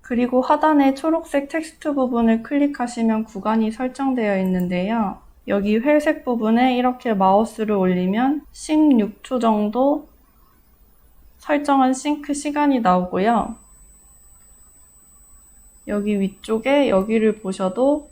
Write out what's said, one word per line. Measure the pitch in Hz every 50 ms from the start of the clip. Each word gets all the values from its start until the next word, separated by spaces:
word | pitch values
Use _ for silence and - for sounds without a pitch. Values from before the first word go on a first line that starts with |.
| _ -
그리고 | 247 233 247 240 254 254
하단의 | 254 - 302 294 302 311 311 285 277 269 269
초록색 | 269 - 320 320 330 320 - - 285 277 277
텍스트 | - 330 320 - - _ - 311
부분을 | 285 277 254 247 254 233 233 226 226 226
클릭하시면 | 226 - 294 285 285 285 285 - 247 240 - 233 233 226 226 220 220
구간이 | - - 202 190 214 220 226 220 214
설정되어 | 220 - 254 254 254 - 269 269 262 247 220 208 202 190
있는데요. | 190 185 185 185 180 175 185 180 185 202 226 233 214 185 - - _ - _ _ _ -
여기 | 202 202 196 208 214
회색 | 226 226 294 294 302 294 320 302 302 -
부분에 | 262 240 226 220 214 226 233 247 262 254 247
이렇게 | 247 254 247 247 - 247
마우스를 | 214 190 190 190 190 208 233 226 - - 220 214 208
올리면 | 196 185 185 180 180 180 185 196 220 254 269 302 294 - -
십육 | - - - - 311 311 311 302 262 226 208 226 - _
초 | - - 262 247
정도 | 233 226 220 208 208 208 220 247 262 285 294 302 - _ _ _ _ _ _ _ _ _ _ _ _ _ _ _ _ _ _ _ _ _ _ - - - _
설정한 | _ - - 302 294 294 - 277 269 262 254
싱크 | 262 262 - 294 302 294 - -
시간이 | 285 285 - 294 285 294 294 285 269 247
나오고요. | 226 180 180 180 180 180 190 185 190 220 233 208 - - 226 - _ _ - _ - _ _ _ _ _ _ _ _ - _ _ _ _ - _ _ _ _ _ - _ _ _ _ _ _ _ _ _ - - - _ _ - _ - _ - - -
여기 | 208 208 202 208 208 202
위쪽에 | 196 190 - _ - - 220 220 226 262 277 285 277 -
여기를 | 196 190 190 220 220 226 220 220 214 214
보셔도 | - 190 190 - 190 185 185 233 254 277 294 302 - -